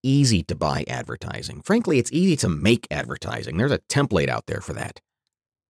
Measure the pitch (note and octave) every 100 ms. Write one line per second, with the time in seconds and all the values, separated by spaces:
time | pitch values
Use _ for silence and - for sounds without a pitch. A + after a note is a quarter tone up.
0 | C3 C#3 C3+ G2+ - - D#2 C#2 - B1+
1 | - - - - - C#3+ - A3+ A#3 C#3
2 | - D3+ F#3+ D3 G2 D2+ F#2 A#2 - D2
3 | A#1+ C#2 - A#1+ - D#2 C3+ A#2+ - C#3+
4 | C#3+ F#2 C2+ A#1 - - - - - -
5 | _ _ _ _ _ _ _